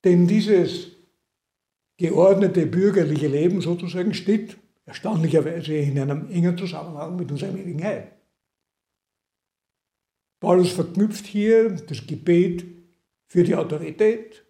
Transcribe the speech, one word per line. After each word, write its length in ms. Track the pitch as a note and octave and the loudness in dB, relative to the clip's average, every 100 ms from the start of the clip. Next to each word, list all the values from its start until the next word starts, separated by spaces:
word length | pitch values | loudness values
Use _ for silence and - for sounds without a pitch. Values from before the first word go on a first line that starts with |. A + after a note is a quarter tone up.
Denn 240 | F#3 F3 F3 | 4 4 4
dieses 640 | G#3+ G#3+ G3 - - - _ _ _ _ _ _ _ _ _ _ _ | 2 4 2 2 -4 -14 _ _ _ _ _ _ _ _ _ _ _
geordnete 680 | E3 C#3 F#3 F#3+ F#3+ F3+ D3+ | -2 4 4 6 2 2 0
bürgerliche 600 | F3 G3+ F#3+ D3 D3 D3 | 2 2 2 0 0 0
Leben 340 | C#3+ E3+ F#3+ | 0 0 0
sozusagen 520 | D#3+ F3 F3+ F#3 F#3+ | -4 -6 -6 -4 -4
steht 440 | - - G#3+ - - _ _ - | -4 -2 -2 -2 -18 _ _ -20
erstaunlicherweise 880 | - G3+ F#3+ D#3+ D#3+ C#3+ E3+ D3+ D3+ | -12 -6 -2 2 2 0 -8 -6 -4
in 240 | C#3+ C#3 | -2 -2
einem 300 | C#3 D3 - | -4 -6 -6
engen 260 | F3+ F3 F3 | -2 -2 -2
Zusammenhang 600 | F#3 D3+ E3+ D3 D#3+ F3+ | -8 -10 -14 -12 -10 -10
mit 120 | C3+ | -8
unserem 280 | C#3 G3 F#3 | -8 -8 -10
ewigen 260 | F3 D3 | -10 -8
Heil. 260 | G3 C#3+ - _ _ _ _ _ _ _ _ _ _ _ _ _ _ _ _ _ _ _ _ _ _ _ | -6 -8 -12 _ _ _ _ _ _ _ _ _ _ _ _ _ _ _ _ _ _ _ _ _ _ _
Paulus 320 | F3 F3+ F3+ | 2 4 4
verknüpft 540 | - E3 F#3+ G#3+ - - | 0 -4 0 -2 -2 -8
hier 460 | G#3 G#3 A3+ A3+ | -2 2 4 2
das 360 | E3+ - B2 - | -2 -10 -12 -10
Gebet 580 | D3 - F3 F3+ F3 - - _ _ _ _ _ | -6 2 4 4 -2 -10 -20 _ _ _ _ _
für 160 | F3 | 2
die 120 | E3+ D#3+ | 2 2
Autorität 920 | E3+ D3+ D#3+ - G#3+ A3+ - - _ | -2 -6 -8 0 0 0 -8 -20 _